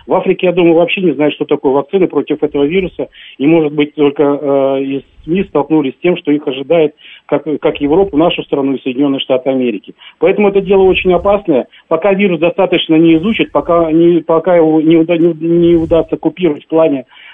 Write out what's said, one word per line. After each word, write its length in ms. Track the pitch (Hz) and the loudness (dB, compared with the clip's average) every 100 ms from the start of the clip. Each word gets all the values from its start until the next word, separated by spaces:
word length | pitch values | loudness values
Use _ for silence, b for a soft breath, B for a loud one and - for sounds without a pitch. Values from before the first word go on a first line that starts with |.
| - | -4
В 80 | |
Африке, 320 | 165 185 180 180 | -4 -2 -2 -2
я 60 | |
думаю, 240 | 175 170 165 | 2 2 4
вообще 260 | 170 - | 2 0
не 100 | 180 | -2
знают, 220 | 135 151 | 0 -2
что 100 | - | -2
такое 280 | 151 147 147 | -4 -2 0
вакцины 340 | 135 139 196 175 | -2 -2 -2 0
против 360 | 147 131 151 | -2 -4 -4
этого 220 | 151 147 | -4 -2
вируса, 440 | 143 180 180 - 135 B B B | -2 -2 -4 -8 -12 B B B
и, 100 | 139 | 2
может 280 | 165 151 | 2 0
быть, 200 | 151 147 | -2 -4
только, 280 | - 147 143 | 0 -2 2
э, 600 | 147 143 147 139 135 135 | 0 0 -2 0 0 -2
из 200 | 135 135 - _ | -4 -8 -10 _
сми 200 | - 175 | -6 -4
столкнулись 480 | 190 - - 156 139 - | -2 -2 0 0 -2 -4
с 40 | |
тем, 140 | 175 180 | -2 -2
что 160 | - | -2
их 140 | 147 147 | -2 -2
ожидает 460 | 131 135 170 151 - B B _ | -8 -2 0 0 -4 B B _
как, 180 | 147 156 143 | -6 -4 -4
как 180 | 160 151 | -4 -2
Европу, 380 | 143 160 196 151 | 0 0 0 0
нашу 260 | 170 - | 0 -2
страну 300 | 151 156 139 | -4 -4 -2
и 80 | 131 | -4
Соединённые 380 | - 123 143 135 | -6 -2 -2 -2
Штаты 300 | - 131 139 | -2 -2 0
Америки. 440 | 135 123 104 - - B _ | -2 -2 -4 -10 -20 B _
Поэтому 300 | 170 196 208 | -2 2 2
это 140 | 196 | 0
дело 200 | 185 196 | 0 2
очень 280 | 190 175 180 | 4 2 0
опасное. 540 | 175 202 202 202 135 - b _ | 0 2 -2 0 -2 -2 b _
Пока 260 | 160 208 | -2 0
вирус 260 | 196 202 170 | 0 0 0
достаточно 540 | 165 - 185 180 - | -2 0 -2 -2 0
не 240 | 160 165 160 | 2 4 2
изучат, 340 | 180 226 - | 0 -2 -2
пока 400 | 196 - 170 165 | -2 0 0 2
не, 300 | 160 170 175 | 2 2 2
пока 340 | 160 165 165 175 | 0 -2 2 2
его 240 | 160 156 | 4 2
не 160 | 156 165 | 4 2
уда-, 220 | 160 170 | 2 2
не, 160 | 170 | 0
не 400 | 160 165 170 170 170 | 0 -2 2 4 2
удастся 400 | 160 165 156 151 | 2 0 0 -4
купировать 480 | 160 160 180 143 | -4 -2 -2 -2
в 40 | - | -4
плане 360 | 160 160 139 123 B B | 0 0 0 -8 B B